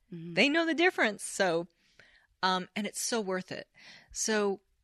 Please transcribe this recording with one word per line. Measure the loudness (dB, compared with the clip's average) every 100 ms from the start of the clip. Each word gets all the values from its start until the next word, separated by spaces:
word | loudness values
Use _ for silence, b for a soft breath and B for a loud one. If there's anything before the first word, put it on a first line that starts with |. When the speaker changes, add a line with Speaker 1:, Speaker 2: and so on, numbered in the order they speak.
| _
Speaker 1:
Mm-hmm. | -12 -4
Speaker 2:
They | 2 4
know | 4 2
the |
difference. | 2 2 4 0 -2
So, | -8 0 2 2 -2 b b b b b b _
um, | 0 0 -4 -8
and | -8
it's | -6
so | -2 -2
worth | -2 -4 -4
it. | -12 -12 B B B B
So | -6 0 2 2 -2 _ _